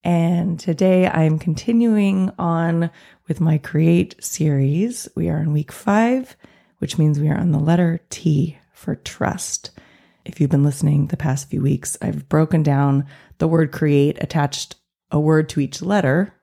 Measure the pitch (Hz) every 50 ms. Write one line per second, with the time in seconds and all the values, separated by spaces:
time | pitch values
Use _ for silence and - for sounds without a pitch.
0 | _ 175 175 170 165 165 175 170 170 196 170 156 - - 160 - 190 185 185 185
1 | 185 180 - 160 160 160 156 156 - 180 156 - - - 233 233 240 233 220 208
2 | 202 196 196 190 185 190 - - 180 170 165 165 165 165 165 165 170 165 - -
3 | - - - _ _ - 156 - 160 165 156 147 - - - 151 160 160 170 170
4 | - - - _ - - - - 156 156 143 139 139 135 143 170 208 240 247 -
5 | - - _ - 170 170 156 156 151 160 147 151 151 - - - - - 202 214
6 | 226 233 254 262 254 - - _ - _ _ _ _ _ _ _ - 147 - -
7 | 156 151 147 143 151 151 147 - 175 175 151 151 151 156 170 175 180 165 165 170
8 | _ _ - - - 165 151 147 135 147 147 - _ _ _ - - - - -
9 | _ - - - - - - 185 - - - - - - _ - - _ _ _
10 | _ _ _ _ _ - - - 147 139 151 139 139 147 139 143 - 147 147 143
11 | 147 147 175 - 147 147 131 139 - - - 151 139 139 147 143 - - - -
12 | - - 156 147 139 _ - 156 160 156 - 160 151 147 139 139 143 139 139 139
13 | 139 139 - - - _ - _ 160 160 165 165 160 147 - - 160 151 143 143
14 | 143 147 151 - - - - 160 143 139 139 - - - - _ _ _ _ _
15 | _ _ - 143 151 151 160 156 156 156 - 147 139 135 - - - 175 208 208
16 | 147 131 135 170 202 - _ _